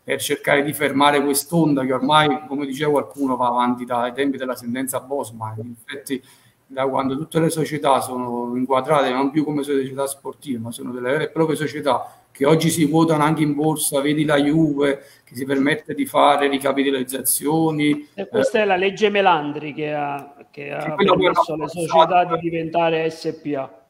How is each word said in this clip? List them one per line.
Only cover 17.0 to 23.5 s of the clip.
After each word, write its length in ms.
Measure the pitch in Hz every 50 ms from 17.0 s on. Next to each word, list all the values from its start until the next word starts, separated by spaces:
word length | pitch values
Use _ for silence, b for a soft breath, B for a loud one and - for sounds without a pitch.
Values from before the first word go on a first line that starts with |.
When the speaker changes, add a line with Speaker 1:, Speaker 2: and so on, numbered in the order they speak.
| 127 127 135 - 135 - - - 139 143 156 160 160 160 156 151 147 151 147 147 - _ _
Speaker 2:
E 140 | - 196
questa 320 | - - 214 - - - 220
Speaker 1:
Eh, 20 |
Speaker 2:
è 40 | 214
la 100 | 202 190
legge 340 | 180 190 196 196 185 214 208
Melandri 640 | 202 202 196 185 170 151 147 147 147 151 147 151 131
che 180 | 143 151 151 151
ha, 420 | 147 143 143 143 139 131 - - - 127 _
che 200 | _ 147 143 143
ha 60 | 143 151 151
Speaker 1:
Che 100 | 156 156
quello 220 | 143 - 190 180
che 80 | 180 -
Speaker 2:
permesso 280 | 175 170 - - -
Speaker 1:
ha 40 | 156
Speaker 2:
alle 120 | 156 151
Speaker 1:
fatto 120 | 147 147 175
Speaker 2:
società 460 | 165 151 160 165 160 165 185 180 175
di 140 | 170 165 165
diventare 720 | 170 170 165 165 160 160 165 170 170 165 160 160 160 160
S 300 | 160 - - 160 156 -
P 120 | - 147